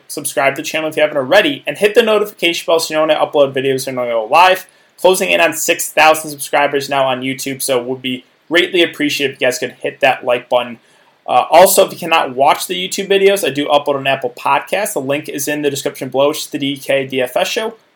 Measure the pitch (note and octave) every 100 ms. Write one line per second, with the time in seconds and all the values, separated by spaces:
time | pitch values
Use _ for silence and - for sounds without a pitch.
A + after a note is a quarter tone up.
0 | - - C#3+ - C#3 C3+ D3+ D#3 D#3 D#3
1 | D3+ D3 B2+ F#3+ D#3 C3+ - D3 G#3 A3
2 | A3 G#3+ - - F3 E3+ - E3 E3 D#3
3 | D#3 D3+ D3 D3+ C#3 C3+ C3+ C3 C3+ B2+
4 | B2 A#2 A2 D3+ F#3 F#3 - _ _ _
5 | F#3 F#3 F#3 E3+ E3 D3 - E3+ - -
6 | D#3 D#3 D#3 C#3+ - D3 C#3+ C#3+ C3+ C#3
7 | C3 B2 C3 C3 C#3 C3 - B2+ A#2+ B2+
8 | B2+ B2 _ _ - E3 F#3 F3+ E3 -
9 | D3 - C#3 C3+ C3 - B2 - D3 -
10 | C3+ B2 B2+ B2 - B2 A#2+ A2+ _ _
11 | _ _ - B2 - D#3+ G3 G#3+ F#3 -
12 | E3+ E3 D3 B2+ C#3+ F3+ - - F#3 -
13 | G3 G3 G3 G3+ D3 C3+ C#3+ D3 C#3+ C3+
14 | C3+ C3+ B2 - C3+ C#3 - F#3 G#3+ D#3
15 | C3 C#3+ D3 C#3+ D3+ D3 D3 C#3 D#3 D3
16 | C3+ C3 C#3+ D3+ - D3 C#3 C#3 - C#3
17 | C3 C3 B2 - F#3+ - A3 - _